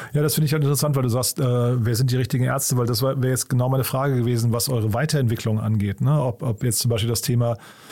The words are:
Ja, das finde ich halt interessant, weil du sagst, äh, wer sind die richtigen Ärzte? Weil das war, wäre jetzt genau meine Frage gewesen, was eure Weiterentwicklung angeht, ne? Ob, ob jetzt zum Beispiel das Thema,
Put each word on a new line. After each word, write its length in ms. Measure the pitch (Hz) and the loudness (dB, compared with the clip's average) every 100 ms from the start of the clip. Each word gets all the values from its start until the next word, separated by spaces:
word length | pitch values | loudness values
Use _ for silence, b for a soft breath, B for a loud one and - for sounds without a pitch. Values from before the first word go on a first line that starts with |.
| B | B
Ja, 100 | 147 | -2
das 100 | 151 | 0
finde 120 | 156 151 | 0 0
ich 80 | |
halt 100 | 156 | 2
interessant, 320 | 139 139 151 139 | 0 0 0 0
weil 80 | |
du 60 | 123 | 0
sagst, 300 | 120 120 - | 0 -2 -2
äh, 40 | |
wer 500 | 131 123 120 123 113 | 0 2 2 2 0
sind 160 | 110 131 | 0 0
die 60 | 127 | 0
richtigen 300 | 127 127 127 | 0 0 0
Ärzte? 300 | 131 - 123 | 0 0 0
Weil 120 | 117 | 0
das 160 | 117 | 0
war, 180 | 135 135 | 0 0
wäre 80 | 127 | 0
jetzt 200 | 127 - | 0 0
genau 200 | 123 127 | 0 2
meine 140 | 131 | 0
Frage 320 | 120 131 139 127 | 0 -2 0 0
gewesen, 360 | 120 120 117 | 0 2 2
was 160 | 117 - | 0 0
eure 280 | 120 107 113 | 0 0 0
Weiterentwicklung 640 | 156 151 120 113 113 110 | 0 0 0 0 -2 -2
angeht, 420 | 110 107 101 98 | 0 0 0 0
ne? 220 | 127 151 | 2 2
Ob, 180 | 127 - | 0 -2
ob 220 | 123 107 | -4 -2
jetzt 160 | 123 - | -2 0
zum 100 | 120 | 0
Beispiel 200 | 117 117 | 0 0
das 120 | 113 | -2
Thema, 360 | - 120 120 113 B B B | 0 0 0 -2 B B B